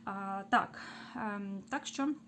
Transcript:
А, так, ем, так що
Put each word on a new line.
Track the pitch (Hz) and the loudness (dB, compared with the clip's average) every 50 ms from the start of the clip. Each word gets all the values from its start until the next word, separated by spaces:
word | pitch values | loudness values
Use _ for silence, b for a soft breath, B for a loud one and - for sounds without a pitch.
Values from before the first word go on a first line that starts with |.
| - | -6
А, | 214 196 196 196 196 196 196 196 - | -6 -4 -4 -2 -2 -2 -4 4 6
так, | - 226 - - - - B B B B B B B | 6 6 6 4 -2 -10 B B B B B B B
ем, | 254 226 214 202 202 202 196 196 190 190 - | -4 -2 -2 -2 -2 -2 -4 -4 -6 -4 -4
так | 262 294 294 | -4 -4 -2
що | - - - 269 294 294 - - | -4 -2 0 2 2 2 0 -4